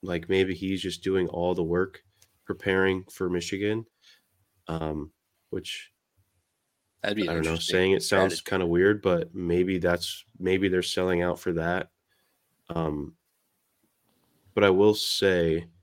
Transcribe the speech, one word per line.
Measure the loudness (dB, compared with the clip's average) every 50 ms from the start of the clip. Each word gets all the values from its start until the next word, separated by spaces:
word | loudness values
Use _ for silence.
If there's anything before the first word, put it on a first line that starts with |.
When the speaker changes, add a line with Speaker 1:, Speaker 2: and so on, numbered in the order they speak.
| -6
Speaker 1:
Like, | -4 -4 -4 -2 0
maybe | 2 2 2 2 0
he's | -6 -4 -4 -4 -4 -4
just | -8 -8 -6 -4
doing | -2 0 0 0 -2
all | -2 -2 -2 -2 0
the | -2 -2
work | -2 0 -2 -2 -2 -6 -20 _ _ _ _ _ _ _ _ _
preparing | -10 -10 -6 -2 0 2 2 4 2 2 0 -4
for | _ -10 -6 -4 -2
Michigan, | -2 -2 -4 -4 -6 -4 -2 -2 -2 -4 -6 _ _ _ _ _ -20 _ _ _ _ _ _ _ _ _ _ -10
um, | -8 -6 -6 -6 -6 -6 -8 -10 _ _ _ _ _ _ _ _
which | -12 -10 -10 -10 -14 -14 -14 -18 _ _ _ _ _ _ _ _ _ _ _ _ _ _ _ _ _ _ _ _ _ _ -4
Speaker 2:
That'd | -4 -2
be | 0 -2
an | 0
Speaker 1:
I | 0
don't | 0 0
know, | 0 -2 -2
Speaker 2:
interesting |
Speaker 1:
saying | -4 0 0 2 4 4 2
it | 2 2
sounds | 0 2 2 2 2 0 -4
Speaker 2:
strategy. | -6
Speaker 1:
kinda | -4 -2 -2 0
weird, | 2 2 4 4 4 4 2 2
but | 0 0 0 -2 -4 -8
maybe | -8 -4 0 2 2 2 0 0 0
that's, | 0 0 0 0 -2 -6 -10 -12 -16 _ _ -6
maybe | -2 0 0 2 0 0
they're | 0 0 -2
selling | -2 -2 -2 0 0 0 0 0
out | -2 -2 -4
for | -4 -4 -4
that. | -2 -2 -2 -2 -4 -6 -8 _ _ _ _ _ _ _ _ _ _ _ _ _ _ _ _
Um, | -6 -4 -4 -4 -4 -6 -8 -10 -14 _ _ _ _ _ _ _ _ _ _ _ _ _ _ _ _ _ _ _ _ _ _ _ _ _ _ _ _
but | 4 6
I | 6
will | 6 8 6 6 4
say | 4 0 -4 -2 2 2 2 4 4 2 2 2 0 -4 -8 _ _